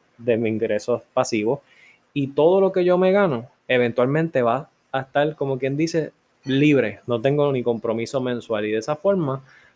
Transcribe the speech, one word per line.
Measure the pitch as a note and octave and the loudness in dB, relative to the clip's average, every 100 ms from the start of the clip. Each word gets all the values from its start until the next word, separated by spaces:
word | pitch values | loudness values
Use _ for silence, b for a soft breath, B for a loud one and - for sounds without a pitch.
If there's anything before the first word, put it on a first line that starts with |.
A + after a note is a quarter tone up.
| _ - | _ -6
de | A#2+ A2+ | -2 0
mis | A2+ | 0
ingresos | A2 A2 G#2 - A#2 - | -2 -2 -2 -2 -4 -2
pasivos | - B2 A2+ G#2+ C3+ b b b b _ | -2 0 0 0 -4 b b b b _
y | C#3+ C#3 | -6 -2
todo | D3 D#3+ F#3+ | 2 4 4
lo | F#3+ | 2
que | F#3 | 2
yo | F3+ F3+ | 2 2
me | F#3 | 4
gano | G3 F#3+ A#2+ A#2+ _ - | 4 2 0 -6 _ -2
eventualmente | B2 A#2+ B2 B2+ D3+ E3 C3+ | 0 2 0 0 0 0 0
va | A#2 B2+ D#3+ _ _ | 0 0 -4 _ _
a | C3+ | -8
estar, | C3+ C#3+ D3+ D3+ | -2 -2 -2 -2
como | C#3 C3 | -4 -2
quien | C3+ C#3 | -4 -2
dice, | D#3+ E3 D3 _ _ _ | -2 -2 -6 _ _ _
libre. | C3+ C3+ D3+ C#3+ A2 G#2+ - | -2 2 4 4 2 -6 -4
No | A#2+ | -2
tengo | C3+ D3 C#3+ | 0 2 0
ni | C3 | 0
compromiso | A#2+ A#2 A2+ A2+ A2+ C3+ | -2 -2 -4 -4 -4 -4
mensual | B2+ A#2+ A2 G#2+ | -4 -6 -4 -4
y | G#2+ | -2
de | A2 | -4
esa | A2+ D3+ | -4 -2
forma | G3 G3 C#3+ C3+ b b b | 0 0 -2 -6 b b b